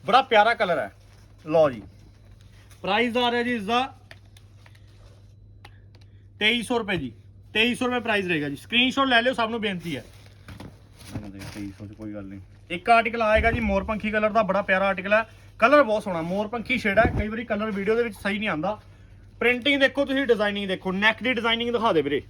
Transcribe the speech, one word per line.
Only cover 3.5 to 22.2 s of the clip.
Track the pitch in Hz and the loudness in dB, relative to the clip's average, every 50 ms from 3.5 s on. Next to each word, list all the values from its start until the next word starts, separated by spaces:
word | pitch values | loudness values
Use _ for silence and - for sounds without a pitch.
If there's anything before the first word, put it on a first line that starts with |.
| 247 | -4
ਇਸ | 233 196 | -4 -2
ਦਾ | 190 233 247 262 262 - - - - - - - - - - - - - - - - - - - - - - - - - - - - - - - - - - - - - - - - - - - - - - - - - - | 0 0 0 0 -2 -8 -18 -20 -20 -20 -20 -20 -20 -20 -20 -20 -20 -20 -20 -20 -20 -20 -20 -20 -20 -20 -20 -20 -20 -20 -20 -20 -20 -20 -20 -20 -20 -20 -20 -20 -20 -20 -20 -20 -20 -20 -20 -20 -20 -20 -20 -20 -20 -8 -2
ਤੇਈ | 208 214 233 240 | 0 0 0 0
ਸੌ | 214 - 254 | -2 -2 -2
ਰੁਪਏ | 233 226 208 196 | 0 0 0 -2
ਜੀ, | 170 135 123 - - - - - - - - - | -2 -4 -6 -10 -14 -20 -20 -20 -20 -20 -6 0
ਤੇਈ | 214 220 240 240 | 0 2 2 2
ਸੌ | - 254 | 0 -2
ਰੁਪਏ | 247 247 247 | -2 -2 -2
ਪ੍ਰਾਈਸ | 220 226 214 202 190 | -2 0 -2 0 0
ਰਹੇਗਾ | 175 175 156 147 143 | 0 -2 -2 -2 -4
ਜੀ। | 143 | -8
ਸਕਰੀਨਸ਼ਾਟ | - - - 226 240 247 262 - 269 269 | -10 -10 -2 0 2 2 2 2 0 2
ਲੈ | 262 247 233 | 4 4 2
ਲਿਓ, | 226 254 262 | 2 2 0
ਸਭ | - 233 220 | 0 -2 -2
ਨੂੰ | 233 240 | -2 -4
ਬੇਨਤੀ | 208 208 190 175 165 170 147 | -4 -4 -6 -6 -6 -6 -6
ਹੈ। | 120 110 - - - - - - - - - - - - - - - - - - - - - - 107 104 101 95 98 98 - - | -6 -8 -12 -20 -20 -20 -20 -20 -20 -20 -18 -18 -16 -16 -18 -20 -20 -20 -20 -20 -20 -20 -12 -12 -12 -12 -12 -16 -14 -16 -14 -12
ਤੇਈ | 104 101 101 95 | -10 -10 -12 -12
ਸੌ | - 107 | -12 -16
ਚ | 98 101 | -16 -14
ਕੋਈ | 104 110 107 104 | -14 -12 -12 -10
ਗੱਲ | 104 98 | -10 -12
ਨਹੀਂ। | 95 98 98 95 - - - - - | -12 -14 -16 -16 -18 -20 -20 -12 -10
ਇੱਕ | 170 180 180 - | -10 -6 4 6
ਆਰਟੀਕਲ | 233 233 226 233 220 233 | 6 6 6 2 -2 -2
ਆਏਗਾ | 226 214 214 220 220 226 | 0 2 2 4 4 2
ਜੀ | 233 240 | 0 0
ਮੋਰਪੰਖੀ | 226 208 196 196 190 196 220 208 208 214 | 0 0 0 0 0 -2 -6 -4 -4 -2
ਕਲਰ | 214 214 214 214 | -2 0 0 2
ਦਾ, | 202 226 214 | 2 0 0
ਬੜਾ | 180 190 196 | 0 0 -2
ਪਿਆਰਾ | 202 - 190 185 196 | 0 0 0 0 2
ਆਰਟੀਕਲ | 196 190 190 180 202 208 | 0 -2 -2 -2 0 2
ਹੈ, | 220 226 - - - - - - - | 2 0 -2 -12 -20 -20 -20 -2 2
ਕਲਰ | 214 240 285 294 277 | 4 6 6 6 6
ਬਹੁਤ | 220 214 214 202 | 4 2 -2 -2
ਸੋਹਣਾ, | 202 180 165 | -4 -4 -4
ਮੋਰਪੰਖੀ | 160 170 180 202 214 208 240 240 214 - 254 | -4 -4 -2 -4 -4 -4 -6 -8 -4 -2 -4
ਸ਼ੇਡ | 240 - 214 196 208 | -2 0 2 4 4
ਹੈ। | 226 254 - - | 4 4 2 0
ਕਈ | 208 | -2
ਵਾਰੀ | 214 220 226 240 | -4 -6 -8 -6
ਕਲਰ | - 220 208 208 220 | -4 -4 -4 -2 -4
ਵੀਡੀਓ | 202 196 196 202 220 | -4 -4 -2 0 0
ਦੇ | 233 240 | 0 0
ਵਿੱਚ | 233 196 | -2 -4
ਸਹੀ | - - 202 202 208 | -6 -4 -4 -4 -2
ਨਹੀਂ | 214 214 | -2 -4
ਆਉਂਦਾ। | 170 151 160 190 214 202 - - - - - - - - - - - - | -4 -2 -2 -4 -6 -6 -10 -20 -20 -20 -20 -20 -20 -20 -20 -20 -10 0
ਪ੍ਰਿੰਟਿੰਗ | 226 233 247 247 226 285 285 277 | 0 0 0 2 0 0 2 4
ਦੇਖੋ | 277 262 262 277 277 | 2 2 2 0 -2
ਤੁਸੀਂ, | - 269 269 277 | 0 0 -2 2
ਡਿਜ਼ਾਈਨਿੰਗ | 240 233 196 208 202 202 202 202 | 2 2 2 2 -2 -2 -4 -4
ਦੇਖੋ, | 185 190 - - 190 | -4 -6 -4 -4 -6
ਨੈਕ | 185 190 208 220 220 - 208 | -4 2 2 0 0 0 -2
ਦੀ | 247 254 | -2 -2
ਡਿਜ਼ਾਈਨਿੰਗ | 226 214 233 226 233 233 240 | -2 0 -2 -2 -2 -2 -4
ਦਿਖਾ | 233 226 220 233 190 | -2 0 0 2 2
ਦੇ | 156 | 2
ਵੀਰੇ। | 143 139 143 123 | 0 0 -2 -4